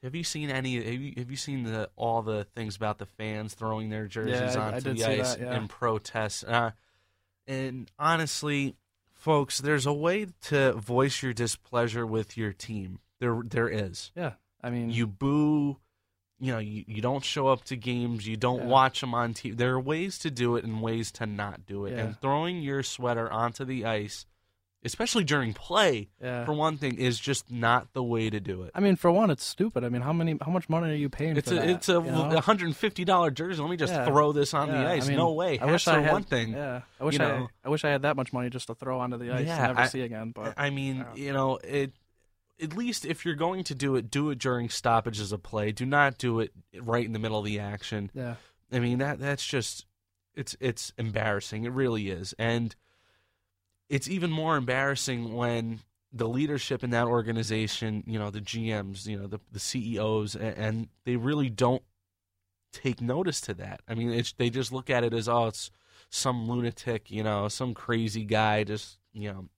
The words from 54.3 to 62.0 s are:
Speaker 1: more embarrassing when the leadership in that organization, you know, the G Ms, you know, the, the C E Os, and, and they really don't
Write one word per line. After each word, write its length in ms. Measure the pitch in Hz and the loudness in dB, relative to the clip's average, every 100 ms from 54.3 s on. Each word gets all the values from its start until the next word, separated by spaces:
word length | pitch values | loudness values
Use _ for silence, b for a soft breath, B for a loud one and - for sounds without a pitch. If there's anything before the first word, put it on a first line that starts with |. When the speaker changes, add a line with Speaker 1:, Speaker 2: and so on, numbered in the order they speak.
Speaker 1:
more 240 | 156 156 156 | 0 2 0
embarrassing 800 | 123 127 139 139 - 123 117 | 2 0 2 0 -2 -2 -4
when 480 | 113 120 117 117 113 - _ _ | -2 0 0 -2 -6 -10 _ _
the 160 | 127 113 | -4 0
leadership 520 | 123 147 143 - 123 | 2 2 0 -2 -2
in 100 | 127 | 2
that 160 | 117 120 | 2 4
organization, 1000 | 120 110 113 110 110 110 - 113 107 - | 2 2 0 0 0 0 -2 -2 -2 -2
you 100 | 113 | -2
know, 120 | 104 | -2
the 100 | 104 | -4
G 320 | 101 113 113 | -6 -4 -2
Ms, 340 | 107 98 95 101 | -2 -4 -8 -8
you 140 | 104 | -8
know, 80 | 98 | -6
the, 140 | 101 _ | -10 _
the 80 | 107 | -8
C 360 | - 127 113 110 | -4 -4 -2 0
E 40 | |
Os, 340 | 107 110 104 107 | 2 2 0 -2
and, 220 | 110 - | -6 -2
and 320 | 110 110 113 _ | -2 -2 -4 _
they 140 | - 123 | -2 0
really 320 | 120 147 135 | 2 2 0
don't 340 | 107 127 127 _ _ | 4 4 4 _ _